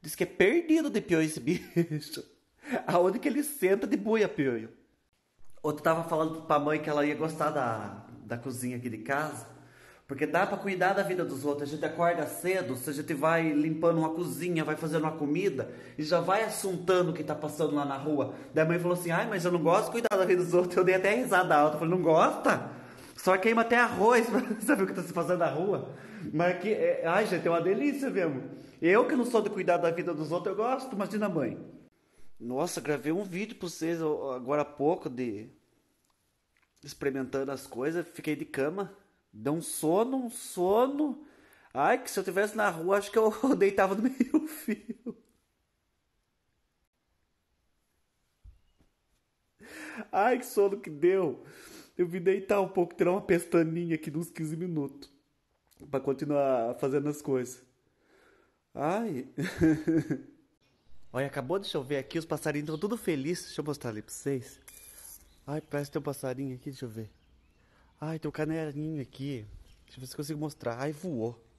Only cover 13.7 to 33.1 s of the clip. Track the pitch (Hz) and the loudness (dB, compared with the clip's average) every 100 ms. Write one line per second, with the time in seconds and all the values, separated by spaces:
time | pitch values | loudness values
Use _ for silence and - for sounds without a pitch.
13.7 | 160 165 165 160 160 175 170 175 170 156 | 2 2 2 0 -2 -4 -4 -2 -2 0
14.7 | 156 160 160 156 156 147 156 196 131 110 | -2 -2 0 -2 -2 -2 0 0 -2 -6
15.7 | - - - 151 175 170 196 220 - 196 | -8 -16 -8 0 2 4 2 0 -2 -4
16.7 | 175 175 185 170 156 151 151 151 - 156 | -4 2 4 4 0 -4 -4 -4 -2 0
17.7 | 147 139 139 143 147 - - - 156 160 | 0 -2 -2 -2 0 0 -4 -4 2 2
18.7 | 170 175 175 170 165 226 202 175 175 156 | 2 2 0 0 0 0 0 0 2 4
19.7 | 185 214 233 233 196 185 180 170 180 180 | 4 2 -2 0 2 4 4 6 4 4
20.7 | 180 185 190 190 220 254 180 180 151 151 | 4 6 6 4 2 4 4 6 6 6
21.7 | 151 160 185 165 160 240 - - 156 - | 4 0 2 6 6 6 4 0 0 -2
22.7 | - - - - - - 190 208 226 226 | -12 -16 -18 -20 -4 2 4 4 4 4
23.7 | 233 240 180 208 240 226 220 - 220 - | 4 4 6 6 6 4 0 0 -4 2
24.7 | 190 190 - 165 175 160 175 165 139 190 | 2 2 -2 -4 -2 0 2 2 2 0
25.7 | 165 - - - - 170 156 175 180 190 | -2 -4 -12 -16 -12 -6 2 2 2 0
26.7 | 214 170 170 165 175 - 175 170 170 170 | 2 2 2 2 2 2 2 2 2 2
27.7 | 208 285 277 269 190 165 135 - - - | 2 2 0 -2 0 0 -2 -8 -14 -18
28.7 | - 160 196 247 294 240 226 202 202 175 | -2 4 6 6 2 2 2 2 -2 2
29.7 | 175 170 170 170 151 151 170 170 190 226 | 2 2 0 -4 -4 -2 -2 -2 -2 -2
30.7 | 262 - 196 190 208 208 165 123 - - | -2 -4 -6 -4 -2 -2 0 -2 -4 -14
31.7 | - - _ _ _ - - 117 127 170 | -20 -20 _ _ _ -18 -12 -6 -4 -2
32.7 | 175 135 147 135 | -4 -4 -4 0